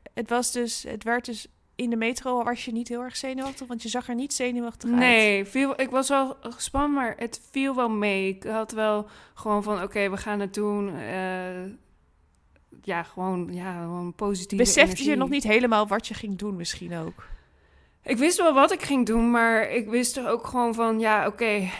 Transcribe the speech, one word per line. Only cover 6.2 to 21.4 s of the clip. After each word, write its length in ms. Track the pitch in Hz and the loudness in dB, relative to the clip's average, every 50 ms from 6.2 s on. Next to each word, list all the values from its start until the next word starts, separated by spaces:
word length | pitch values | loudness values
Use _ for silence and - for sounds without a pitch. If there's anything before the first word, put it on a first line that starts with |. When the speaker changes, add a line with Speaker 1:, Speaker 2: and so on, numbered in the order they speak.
| 269 262 269 - | 2 0 -4 -8
Speaker 2:
gespannen, 520 | - 233 240 - - - - 277 294 294 | -12 -14 -10 -8 -8 -4 0 0 0 2
maar 220 | 285 277 247 226 - - | 2 0 0 -2 -2 -4
het 220 | 233 226 - - - - | -6 -8 -8 -12 -16 -6
viel 240 | - 269 269 269 262 | -4 -2 -2 0 0
wel 140 | 254 240 226 | 0 0 0
mee. 380 | 220 208 208 208 196 190 190 190 | 0 0 0 2 2 0 0 -2
Ik 140 | 190 190 - | -4 -4 -6
had 280 | - 220 220 220 220 | -4 -4 -4 -4 -4
wel 340 | 226 220 220 214 214 208 208 208 - - - - _ | -2 0 2 2 2 0 -2 -6 -14 -20 -20 -20 _
gewoon 280 | - - 214 208 208 | -8 -2 0 0 0
van, 200 | 202 214 208 180 | 0 0 -2 -2
"Oké, 280 | 185 196 - 208 202 196 | -4 -4 -2 -2 0 0
we 60 | 190 | -2
gaan 240 | 196 - 220 208 202 | -4 -4 -4 -2 -2
het 140 | 202 190 196 | -4 -4 -4
doen." 420 | 208 208 208 208 208 202 196 160 | -2 -2 0 0 -2 -2 -4 -6
Eh, 680 | - - 107 - 190 185 185 185 185 185 185 180 180 180 196 233 - _ _ _ _ _ _ _ _ _ _ _ _ _ _ _ _ _ _ - - | -8 -8 -6 -6 -4 -4 -4 -6 -6 -8 -8 -10 -10 -12 -12 -14 -18 _ _ _ _ _ _ _ _ _ _ _ _ _ _ _ _ _ _ -20 -12
ja, 200 | - 196 175 170 | -8 -6 -4 -4
gewoon, 460 | 165 - - 180 185 190 185 180 175 180 | -6 -8 -8 -6 -4 -2 -2 -2 -4 -6
ja, 200 | 180 180 180 190 175 175 | -8 -8 -8 -8 -8 -8
gewoon 340 | 170 170 175 175 175 175 - | -8 -6 -6 -6 -6 -8 -6
positieve 500 | - 214 202 202 180 180 - 202 196 247 | -4 -2 -2 -2 -2 -4 -2 2 4 4
Speaker 1:
Besefte 160 | - - 294 311 - | 6 8 6 6 6
je 60 | 185 | 4
Speaker 2:
energie. 200 | - 269 302 294 | 0 0 2 2
Speaker 1:
nog 120 | 247 269 269 | 2 2 0
niet 160 | 285 277 - | 0 0 2
helemaal 420 | 214 214 247 247 233 220 208 214 | 4 4 4 4 4 4 2 2
wat 200 | 202 196 226 - - | 2 0 -2 -2 -6
je 60 | 214 | -10
ging 220 | - 226 202 196 180 | -10 -8 -8 -6 -6
doen 180 | 202 208 196 | -6 -6 -6
misschien 380 | 175 170 - - - 180 175 175 | -6 -6 -8 -8 -8 -10 -8 -8
ook? 280 | 165 160 170 185 - - - - - _ _ _ _ _ _ _ _ _ _ _ _ | -8 -8 -8 -10 -14 -14 -14 -16 -16 _ _ _ _ _ _ _ _ _ _ _ _
Speaker 2:
Ik 140 | _ - 262 | _ -2 0
wist 200 | 220 285 349 359 - | 2 4 2 4 4
wel 160 | 349 320 269 | 4 6 8
wat 180 | 269 285 - | 8 6 6
ik 100 | 381 - | 4 -2
ging 240 | - - 277 254 240 | -2 0 2 2 2
doen, 240 | 208 226 233 226 233 | 2 4 4 4 4
maar 400 | 240 233 226 226 226 220 214 - | 4 4 4 4 4 2 2 0
ik 180 | - 240 208 202 | 0 -2 -2 0
wist 280 | 233 247 247 247 - | 0 2 2 0 -2
er 120 | 269 240 - | -2 -2 -2
ook 180 | 226 233 - | -2 -2 -2
gewoon 280 | - - 254 240 233 220 | -4 -2 0 0 0 0
van, 240 | 233 233 226 226 220 | 0 0 0 2 2
ja, 280 | 226 214 214 208 139 | 2 2 2 2 2
oké, 420 | 208 208 - | 0 -2 -2